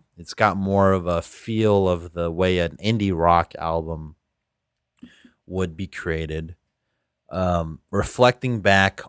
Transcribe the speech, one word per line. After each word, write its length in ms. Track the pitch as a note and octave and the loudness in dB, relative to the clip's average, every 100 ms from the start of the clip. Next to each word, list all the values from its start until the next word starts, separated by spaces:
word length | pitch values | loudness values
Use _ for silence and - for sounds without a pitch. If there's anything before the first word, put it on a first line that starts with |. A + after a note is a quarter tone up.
| _ - | _ -20
It's 160 | E2+ | -12
got 240 | - G#2+ F#2+ | 0 0 2
more 340 | G2 G2 G2 | 0 4 4
of 140 | F#2+ F2 | 2 0
a 160 | E2+ | -2
feel 680 | - - - A2 G#2+ G2+ F#2+ | -4 -10 -6 0 2 4 2
of 240 | F2 E2 | 0 -4
the 180 | E2+ E2+ | -6 -4
way 280 | E2 F#2 F2+ | -2 0 0
an 180 | E2+ D#2+ | -2 -4
indie 400 | G2+ A2+ G2+ E2+ | -2 0 0 2
rock 360 | E2+ E2+ E2+ - | 4 4 2 -6
album 580 | E2 E2 D#2+ D#2+ D#2 D2+ _ _ _ _ _ _ _ _ - _ _ _ - | -6 -4 -6 -10 -12 -18 _ _ _ _ _ _ _ _ -20 _ _ _ -10
would 300 | F2+ F#2 D#2+ | -4 -4 -6
be 100 | G2 | -10
created. 720 | - F2+ D#2+ D#2+ D#2 D#2+ F2+ _ _ _ _ _ _ _ | -8 -4 -4 -4 -6 -8 -14 _ _ _ _ _ _ _
Um, 500 | F#2 F2+ F2 D#2+ D#2+ _ | -4 0 0 -2 -8 _
reflecting 680 | G2+ F#2+ - B2 B2 C3 A#2 | -4 -2 2 2 4 -2 0
back 400 | G2 G2 G2 - | 4 4 4 0